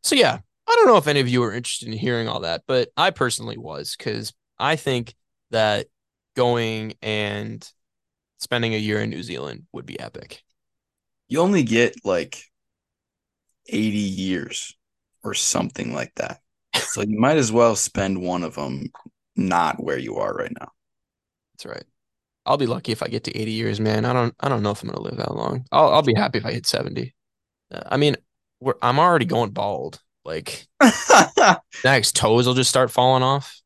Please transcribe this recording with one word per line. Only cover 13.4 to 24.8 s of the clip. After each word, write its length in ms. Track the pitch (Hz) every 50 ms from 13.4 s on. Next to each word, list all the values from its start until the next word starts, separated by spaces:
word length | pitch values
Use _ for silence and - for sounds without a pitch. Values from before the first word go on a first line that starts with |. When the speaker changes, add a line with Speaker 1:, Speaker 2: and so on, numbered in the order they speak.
| _ _ _ _ _
Speaker 2:
eighty 300 | - - 104 107 110 104
years 800 | 104 104 98 95 92 92 95 92 80 - - - - - - - _ _ _ _ _ _ _ _ _ -
or 80 | 104
something 640 | 101 - - - - - - - - - - 58 -
like 180 | - - - _
that. 260 | - - - - _ _ _ _ _ _ _ -
So 260 | - - - - 107
you 180 | 101 107 107 107
might 200 | 120 139 156 156
as 120 | 131 107
well 260 | 107 120 117 117 107
spend 440 | - - - _ 101 98 95 95 92
one 220 | 90 87 90 90
of 160 | 87 80 - -
'em 340 | 71 64 65 71 76 - - - - - _ _ _ _ _
not 460 | - - 92 85 87 85 76 - -
where 160 | - - 71 64
you 180 | 65 55 52
are 180 | - 50 50 50
right 180 | - - - - -
now. 80 | - - _ _ _ _ _ _ _ _ _ _ _ _ _ _ _ _ _
Speaker 1:
That's 120 | - -
right. 180 | - - - - _ _ _ _ _ _ _ _ _ _ _ _
I'll 120 | - 139
be 100 | 147 139
lucky 240 | 113 120 - - -
if 140 | 113 - -
I 40 | -
get 140 | 113 110 -
to 140 | - - -
eighty 140 | 110 110
years, 260 | 110 110 113 110 104 104
man. 260 | 110 107 107 107 110
I 80 | 123
don't, 220 | 123 123 120 120 - _
I 80 | - 139
don't 140 | 135 110 104
know 60 | 104
if 100 | 104 -